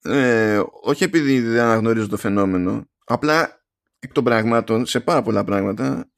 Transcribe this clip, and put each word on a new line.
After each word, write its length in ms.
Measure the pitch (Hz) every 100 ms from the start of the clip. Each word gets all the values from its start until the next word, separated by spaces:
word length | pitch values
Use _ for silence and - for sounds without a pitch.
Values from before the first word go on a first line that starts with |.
Ε, 580 | - 139 127 113 110 104 - -
όχι 220 | 123 143
επειδή 360 | - 160 139 131
δεν 220 | 117 117
αναγνωρίζω 460 | 117 113 113 113 104
το 100 | 101
φαινόμενο, 720 | 107 101 98 92 90 110 - _ -
απλά 600 | 120 151 156 - - _ _ _ _
εκ 120 | 139
των 120 | -
πραγμάτων, 640 | 120 113 113 117 113 113 120
σε 140 | 123
πάρα 220 | 165 156
πολλά 220 | 113 104
πράγματα, 680 | 98 101 95 95 135 - -